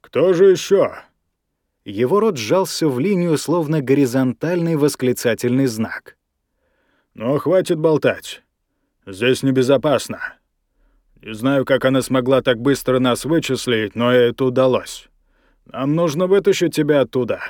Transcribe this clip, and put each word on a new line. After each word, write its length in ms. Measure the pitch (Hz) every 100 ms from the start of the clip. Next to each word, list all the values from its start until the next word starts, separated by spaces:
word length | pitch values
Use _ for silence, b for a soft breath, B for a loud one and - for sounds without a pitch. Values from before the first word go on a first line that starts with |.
«Кто 320 | - - 175
же 180 | 175 196
ещё?» 420 | 175 - 196 139 - - _ _ _ _ _ _ _
Его 360 | - 104 127 202
рот 180 | 220 151
сжался 500 | 107 175 180 - 160
в 120 | 123
линию, 380 | 170 190 175 147
словно 440 | - 170 147 160
горизонтальный 960 | 123 139 135 127 131 113 156 175 165 160
восклицательный 880 | 143 - 127 120 120 110 120 127 135
знак. 520 | 110 113 - - _ _ _ _ _ _ _ _ _ _ -
«Ну, 240 | 113 143
хватит 400 | 143 185 180 165
болтать. 640 | 160 147 131 - - - _ _ _ _ _ _ -
Здесь 340 | 95 123 131
небезопасно. 960 | 135 131 127 135 151 120 - - - - _ _ _ _ _ _ _ _
Не 100 | -
знаю, 320 | 107 127 139 127
как 180 | 131 131
она 180 | 131
смогла 400 | - 131 123 135
так 160 | 131 113
быстро 400 | 127 135 - 127
нас 260 | 127 117 135
вычислить, 720 | 165 - 127 - 113 107 110
но 160 | 120
это 340 | 123 120 113 131
удалось. 640 | 123 131 113 - - - _ _ _ _ _ -
Нам 300 | - 135 156
нужно 320 | 170 143 185
вытащить 480 | 196 202 190 170 151
тебя 260 | 147 147
оттуда». 400 | 123 127 113 98